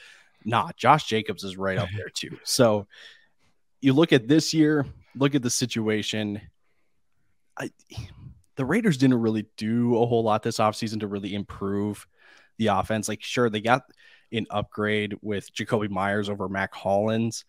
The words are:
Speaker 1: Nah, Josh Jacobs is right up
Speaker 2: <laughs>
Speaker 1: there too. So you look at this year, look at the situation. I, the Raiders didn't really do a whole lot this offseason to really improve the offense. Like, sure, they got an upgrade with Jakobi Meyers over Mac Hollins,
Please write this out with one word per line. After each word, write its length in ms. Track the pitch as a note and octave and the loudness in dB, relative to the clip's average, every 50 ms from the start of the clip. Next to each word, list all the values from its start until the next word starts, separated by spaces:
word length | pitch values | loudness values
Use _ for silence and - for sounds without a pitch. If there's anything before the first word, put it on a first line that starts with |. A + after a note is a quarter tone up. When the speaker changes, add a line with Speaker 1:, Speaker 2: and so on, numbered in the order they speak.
| - - - - _ _ _ _ - | -20 -20 -20 -20 _ _ _ _ -4
Speaker 1:
Nah, 260 | G#2+ A#2 A2+ G2+ E3+ - | 0 0 0 0 -2 -4
Josh 280 | - - A#2+ D3 D3+ - | 0 4 4 4 4 2
Jacobs 360 | - A2 A2 G#2 - G2+ - | 0 -2 -2 -2 -4 -8 -8
is 140 | - G2 F#2 | -10 -10 -8
right 220 | F#2 F#2+ F#2+ F#2+ F#2 | -4 -4 -2 -2 -2
up 100 | - F2 | -2 -4
Speaker 2:
<laughs> 40 | G2+ | -6
Speaker 1:
there 120 | G#2 - - | -8 -10 -10
too. 300 | - - - - - - - | -10 -10 -10 -10 -12 -12 -6
So 420 | - - - B2+ A2+ G#2+ G#2 G2 - _ - - - - _ _ _ _ _ _ _ _ _ _ _ _ _ | -2 2 4 4 4 4 0 -4 -8 _ -20 -20 -20 -20 _ _ _ _ _ _ _ _ _ _ _ _ _
you 120 | - C#3 | 2 4
look 200 | C3 C#3 E3+ - | 4 6 6 6
at 160 | E3 C3 A2 A2+ | 6 4 4 4
this 260 | D3 D#3+ D#3 - - | 4 4 4 2 2
year, 320 | D#3+ D3+ D3+ D#3 D3 C3+ - - - - _ - | 4 4 4 4 2 -2 -4 -8 -18 -20 _ -2
look 180 | A#2+ C3+ C#3+ C#3 | 0 0 2 2
at 80 | C#3+ | 0
the 80 | A#2 A#2+ | 0 -2
situation. 920 | - - C3 A#2 - A#2 A2 G#2+ A2 G#2+ G2+ - - G#2+ G#2+ G#2 G2+ G#2 - - _ _ _ _ _ _ _ _ _ _ _ _ _ _ _ _ _ _ _ _ _ - | -2 -2 -2 -2 -2 -2 0 0 0 0 -2 -4 -4 -4 -4 -4 -6 -8 -10 -16 _ _ _ _ _ _ _ _ _ _ _ _ _ _ _ _ _ _ _ _ _ -12
I, 120 | C3+ - - _ _ _ - - - - - - - - - - _ _ _ | -12 -12 -14 _ _ _ -14 -14 -14 -14 -16 -20 -20 -20 -20 -20 _ _ _
the 80 | - C3 | -4 -2
Raiders 320 | B2+ E3 A#3 A3+ G#3+ D3+ B2+ | 0 0 2 2 2 2 4
didn't 220 | C#3 C3 B2+ A#2 | 4 4 4 4
really 260 | A2+ A2+ A2 A2 G2+ - _ | 4 2 2 0 -2 -6 _
do 400 | - A2 A2 A2+ A#2+ A#2+ A#2+ B2 A2 | -6 -4 -2 0 2 2 4 4 4
a 80 | A#2+ | 4
whole 160 | A#2+ A#2+ A2+ | 4 2 2
lot 200 | A2+ A2 G#2 G#2+ | 2 2 0 0
this 160 | - A#2+ A2 - | 0 -2 0 0
offseason 420 | A2 G#2+ G#2 - A#2+ G#2+ A2 A2 | 0 0 0 -2 -4 -6 -4 -4
to 60 | G#2+ G2+ | -4 -6
really 260 | G2+ G2+ G2 G2 G2 | -6 -6 -6 -6 -6
improve 720 | G2+ G2 - - - G2+ G2 G2+ G2+ G2+ G#2 G2+ - - - _ _ _ - - - _ _ _ - | -8 -8 -10 -10 -8 -6 -4 -2 -2 -2 -4 -4 -8 -12 -20 _ _ _ -20 -20 -20 _ _ _ -2
the 100 | A2 G#2+ | 0 2
offense. 400 | G2+ F#2+ F#2 - A2 A2 G2+ - | 2 2 0 0 -2 -2 -2 -4
Like, 140 | G#2+ - | -8 -8
sure, 280 | - - - C3 B2 A#2 | -8 -4 0 0 2 2
they 100 | G#2 G#2+ | 0 0
got 220 | G#2 A2+ B2 C3 - _ _ _ _ - - _ _ _ | 2 2 2 2 2 _ _ _ _ -20 -20 _ _ _
an 160 | - A2+ G#2 - | -6 -6 -4 -4
upgrade 640 | - G#2 G2+ - - - G#2 G#2 G#2+ G#2+ G#2 G#2 G2+ F#2+ | -4 -4 -4 -4 -4 -2 -2 0 0 0 -2 -4 -6 -8
with 300 | - G#2+ G#2 G2 - - - | -6 -6 -6 -6 -6 -8 -8
Jakobi 360 | - A2 - B2 G#2+ G#2+ G#2 | -8 -4 -2 0 0 0 -2
Meyers 380 | G2+ F#2 G2 G2+ G2+ G#2+ G2+ G2+ | -2 -2 0 0 0 0 -2 -4
over 180 | G#2 G2 F#2+ F#2+ | -4 -4 -4 -4
Mac 240 | G2 F#2+ G2 - | -2 -2 -4 -4
Hollins, 720 | - - - G2 G2 G2+ G#2 A2 A2 A2+ A2+ A2+ - - - | -6 -6 -2 0 0 2 2 0 0 0 -2 -2 -4 -8 -12